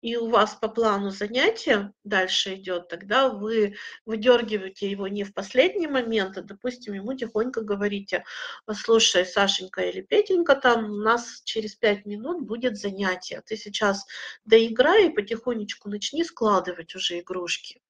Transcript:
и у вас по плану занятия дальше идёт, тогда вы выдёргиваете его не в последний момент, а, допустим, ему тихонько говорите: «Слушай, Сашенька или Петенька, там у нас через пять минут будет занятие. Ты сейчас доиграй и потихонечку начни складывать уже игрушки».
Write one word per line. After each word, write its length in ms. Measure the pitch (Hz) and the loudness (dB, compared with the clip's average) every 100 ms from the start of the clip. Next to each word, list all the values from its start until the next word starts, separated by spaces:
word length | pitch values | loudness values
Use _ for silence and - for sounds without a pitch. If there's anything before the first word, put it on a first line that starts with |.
и 160 | 233 233 | -4 -4
у 120 | 226 | 2
вас 240 | 226 214 | 4 4
по 140 | - 214 | 0 -4
плану 420 | 220 226 196 202 | 0 2 2 -2
занятия 800 | 190 208 240 339 453 - 214 202 _ | -4 -4 2 2 2 2 0 0 _
дальше 500 | 202 202 185 - 202 190 | -2 0 0 0 -2 -6
идёт, 320 | 190 175 175 | -6 -6 -6
тогда 400 | 170 196 233 269 | -14 -2 2 2
вы 460 | 208 208 226 208 202 - - - | 0 -2 0 0 -2 -16 -16 -8
выдёргиваете 880 | 220 226 240 220 208 190 - 202 | -2 4 4 2 -4 -6 -6 -6
его 160 | 196 196 | -4 -4
не 160 | 202 | -4
в 100 | 202 | -6
последний 540 | - 202 254 339 381 320 | -8 -2 2 2 2 -2
момент, 500 | 269 233 220 190 196 | -2 0 0 -2 -6
а, 40 | |
допустим, 500 | 175 208 254 247 - | -12 -8 -8 -8 -10
ему 220 | 196 208 262 | -8 -8 -8
тихонько 460 | 226 214 247 254 | -4 -2 -2 -4
говорите: 600 | 208 202 208 202 196 175 - - - - - | -4 -2 -2 -4 -4 -6 -6 -12 -12 -14 -10
«Слушай, 540 | 208 - 226 220 180 180 | -8 4 4 6 4 2
Сашенька 560 | - 196 - 185 - | 2 2 0 -6 -4
или 200 | 180 185 | -4 -4
Петенька, 540 | 190 - 415 370 339 269 | 2 2 4 2 4 4
там 300 | 254 233 214 | 6 2 0
у 40 | 208 | -2
нас 440 | 214 240 - - | 0 0 -2 -14
через 320 | - 226 214 - | -6 -6 -6 0
пять 300 | 220 202 208 | 0 0 -4
минут 380 | 208 247 349 202 | -10 -6 -8 -6
будет 320 | 226 247 208 | -4 -4 -4
занятие. 640 | 202 190 196 180 - - - | -8 -4 -4 -4 -8 -14 -10
Ты 100 | 214 | -10
сейчас 480 | 208 202 208 196 - - - - - | -8 -2 0 -2 -8 -14 -14 -16 6
доиграй 600 | 226 226 226 285 415 370 | 6 6 4 6 6 6
и 60 | - | 2
потихонечку 760 | 202 226 247 226 208 - 208 | -4 -6 -4 -6 -8 -12 -10
начни 340 | 208 - 294 | -8 -6 -4
складывать 680 | 330 - 220 196 180 175 165 190 | -4 -2 2 2 0 -10 -12 -6
уже 240 | - 175 | -4 -4
игрушки». 640 | 175 185 175 - - - | -6 -8 -6 -6 -8 -20